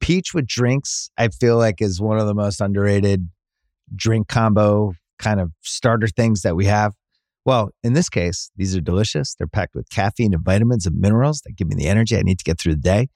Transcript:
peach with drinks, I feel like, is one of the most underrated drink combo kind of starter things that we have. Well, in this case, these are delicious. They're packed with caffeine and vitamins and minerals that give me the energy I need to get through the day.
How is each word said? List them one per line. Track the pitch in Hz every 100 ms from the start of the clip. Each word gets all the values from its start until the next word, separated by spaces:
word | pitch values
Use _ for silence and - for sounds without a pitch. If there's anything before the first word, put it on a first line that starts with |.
peach | - 180 -
with | 170 123
drinks, | - 123 135 - - - -
I | 117
feel | - 120 117
like, | 113 92
is | 107 90
one | 110 110
of | 107
the |
most | 104 101 -
underrated | 98 101 101 101 101 98 85 - _ _ _ _ _
drink | 101 113 113 104
combo | 120 113 104 104 104 104 87 _ -
kind | 110 101
of | 87 -
starter | - - 120 113 107
things | - 113 104
that | 98 85
we | 98
have. | 104 104 - _ _ _ _ 127
Well, | 123 104 -
in | 117
this | 143 175
case, | 98 87 87 - -
these | 95 92
are |
delicious. | 78 90 110 76 69
They're | - 78
packed | 101 87
with | - -
caffeine | - 101 - 110
and | 85
vitamins | 92 98 117 120
and | 92 82
minerals | 98 113 143 151
that | - 107
give | 82
me | -
the | 71
energy | 104 113 113
I |
need | 92 92
to |
get | - 80
through | 85
the | 76
day. | 87 104 131